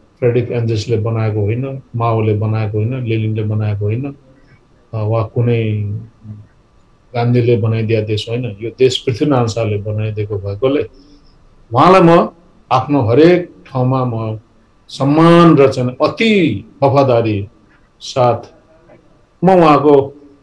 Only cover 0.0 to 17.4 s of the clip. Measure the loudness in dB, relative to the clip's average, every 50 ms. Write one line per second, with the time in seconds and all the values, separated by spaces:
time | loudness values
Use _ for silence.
0 | _ _ _ _ -2 0 0 0 -2 -2 -4 -4 -2 -2 -2 -4 -4 -4 -4 -2
1 | -2 -2 -2 -2 -2 -2 -2 -2 -2 -2 -2 -4 -6 -8 -10 -12 -12 _ -6 -4
2 | -2 0 0 0 0 0 -2 -2 -2 -2 -2 -2 -4 -4 -4 -4 -4 -4 -4 -6
3 | -4 -4 -4 -2 -2 -4 -4 -4 -4 -4 -4 -4 -2 -4 -4 -4 -4 -4 -4 -4
4 | -6 -8 -12 -14 _ _ _ _ _ _ _ _ _ _ _ _ _ _ -8 -6
5 | -4 -2 -2 -2 -4 -4 -2 -2 0 0 0 0 -2 -2 -4 -4 -6 -6 -8 -10
6 | -12 -16 _ _ -20 -20 -20 -20 -20 _ _ _ _ _ _ _ _ _ _ _
7 | _ _ -6 -4 -2 0 0 2 2 2 2 0 0 0 -2 -2 -2 -2 -2 -2
8 | -2 -2 -4 -6 -6 -6 -6 -6 -6 -8 -10 -10 -12 -10 -2 0 0 0 0 -2
9 | -6 -6 -4 -2 -2 0 0 0 0 -2 -2 -4 -4 -4 -4 -4 -6 -6 -6 -6
10 | -6 -6 -6 -6 -6 -6 -8 -8 -8 -8 -6 -4 -2 -2 -2 -2 -4 -6 _ -20
11 | -20 _ _ _ _ _ _ _ _ _ _ _ _ -2 0 4 6 6 6 6
12 | 6 6 6 4 4 0 -4 _ _ _ _ _ _ -2 -2 0 0 0 0 0
13 | 0 0 2 4 4 4 4 2 0 -4 -12 -20 -18 -10 -6 -4 -2 -2 -2 -2
14 | -4 -4 -6 -6 -6 -8 -8 -10 -14 _ _ _ _ _ _ _ _ -16 -8 -4
15 | -2 0 2 4 6 6 6 6 6 6 6 6 4 4 2 0 -4 -4 -2 -2
16 | -2 -2 -2 0 0 2 2 2 0 0 -2 -4 -8 -14 -6 -4 -2 0 2 2
17 | 2 2 2 2 0 0 -2 -4